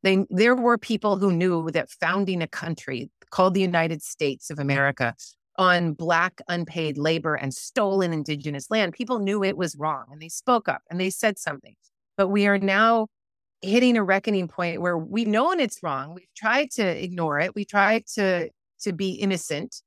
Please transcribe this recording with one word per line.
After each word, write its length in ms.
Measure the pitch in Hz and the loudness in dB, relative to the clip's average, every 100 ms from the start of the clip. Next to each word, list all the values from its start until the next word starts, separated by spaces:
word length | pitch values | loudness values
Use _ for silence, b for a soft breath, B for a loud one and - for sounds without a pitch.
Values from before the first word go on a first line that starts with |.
They, 200 | 190 190 196 | 4 4 2
there 240 | 180 233 254 | 2 4 4
were 220 | 240 226 | 4 2
people 400 | - 214 208 190 | 0 -2 0 2
who 160 | 196 | 2
knew 380 | 170 185 170 160 | 2 2 0 0
that 180 | 156 - | -2 -4
founding 540 | - 165 185 190 180 | -4 -2 0 -2 -2
a 40 | 160 | -4
country 640 | - 165 156 - 127 131 _ _ | -6 -8 -8 -8 -10 -10 _ _
called 240 | - 185 190 | 2 2 4
the 60 | |
United 420 | 190 175 165 156 | 2 2 0 -4
States 480 | - - 147 131 - | -10 -4 -4 -4 -10
of 80 | 147 | -6
America 560 | 139 139 139 135 120 - - _ _ - | 0 2 2 0 -4 -4 -18 _ _ 2
on 360 | 185 175 170 | 4 4 2
Black 480 | 147 165 165 180 - - | -2 0 2 0 -4 -6
unpaid 520 | 175 160 170 156 143 | -6 -4 -4 -4 -2
labor 340 | 151 160 160 | 0 0 -2
and 180 | 151 135 | -2 -4
stolen 640 | - - - 202 196 180 | -8 -4 -2 2 2 0
indigenous 560 | 160 147 147 147 143 - | -2 -4 -6 -6 -8 -4
land, 240 | 220 190 | -2 -2
people 240 | - 233 247 | -4 -4 -2
knew 260 | 196 208 | 0 0
it 140 | 196 202 | 0 -2
was 180 | 175 143 | -4 -2
wrong 300 | 151 139 117 | -4 -4 -10
and 100 | 151 | -18
they 80 | 165 | -14
spoke 400 | - - 240 202 | -6 2 2 2
up 140 | - _ | -6 _
and 100 | 175 | -4
they 80 | 185 | -4
said 300 | - 220 196 | 0 -2 -2
something." 340 | - 139 - _ _ _ _ - | -8 -8 -14 _ _ _ _ -2
But 120 | 190 | 2
we 180 | 202 202 | 4 4
are 140 | 202 | 2
now 480 | 196 196 226 233 220 _ _ _ _ _ | 2 4 4 4 0 _ _ _ _ _
hitting 360 | 190 226 254 233 | 0 4 6 4
a 60 | |
reckoning 440 | 190 196 220 202 175 | 4 2 2 -2 -2
point 340 | - 175 - | -4 -4 -2
where 180 | 175 170 | -2 -2
we've 280 | 160 214 220 | -2 -2 0
known 320 | 214 302 359 | 2 2 2
it's 220 | 233 - | -2 -4
wrong. 320 | 170 135 143 | -6 -6 -8
We've 180 | 175 185 - | -16 _ -6
tried 320 | 220 254 294 | 0 0 0
to 300 | - 196 170 | -2 -2 -2
ignore 360 | 180 180 160 143 | -6 -4 -2 0
it. 160 | 180 208 | -2 -4
We 100 | 202 | -2
tried 400 | 202 196 226 - | 2 2 2 -2
to, 380 | - 196 175 165 _ _ _ | -2 0 0 -4 _ _ _
to 120 | 208 | -8
be 200 | 170 196 | -4 -4
innocent 640 | 180 98 98 - 139 220 - | -2 -2 -2 -4 -6 -6 -14